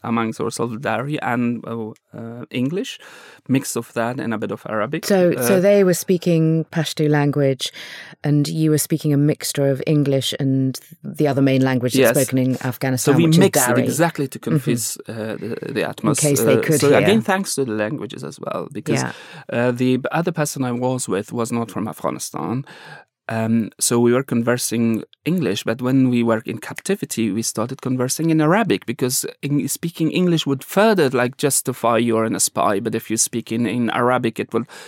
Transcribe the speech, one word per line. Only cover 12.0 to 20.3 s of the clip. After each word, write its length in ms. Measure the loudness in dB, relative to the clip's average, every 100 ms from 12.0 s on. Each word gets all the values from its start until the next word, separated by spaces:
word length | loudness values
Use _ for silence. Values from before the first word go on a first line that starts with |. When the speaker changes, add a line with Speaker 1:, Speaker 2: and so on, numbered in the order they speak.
| 4 4
Speaker 1:
Yes. 0 |
Speaker 2:
spoken 220 | 2 0
in 200 | 0 0 -4
Afghanistan, 480 | -4 -2 0 2
Speaker 1:
So 40 | 4
we 80 | 6
Speaker 2:
which 80 | 6
is 40 |
Speaker 1:
mixed 280 | 6 4 2
it 60 | 2
Speaker 2:
Dari. 80 |
Speaker 1:
exactly 440 | 2 2 0 0 -6
to 100 | -6
Speaker 2:
Mm-hmm. 120 | -2
Speaker 1:
confuse, 460 | -2 0 -2 -2 -8 -10
uh, 260 | -8 -6 -6
the, 380 | -8 -8 -6
the 100 | -4
atmosphere. 460 | -4 -2 -2 2 2
Speaker 2:
In 60 | 2
case 100 | 4
they 120 | 4
could 180 | 4 2
Speaker 1:
So 100 | 4
Speaker 2:
hear. 100 | 4
Speaker 1:
again, 220 | 4 2
thanks 340 | 2 -2 -2 -4
to 100 | -2
the 80 |
languages 500 | -2 -2 -4 -8 -10
as 160 | -12 -10
well, 300 | -8 -8 -8
because, 300 | -8 -4 -2
Speaker 2:
Yeah. 100 | -2 -8 -16 -18 -8
Speaker 1:
uh, 200 | -2 0
the 260 | 2 2 2
b-, 100 | 0
other 180 | -4 -4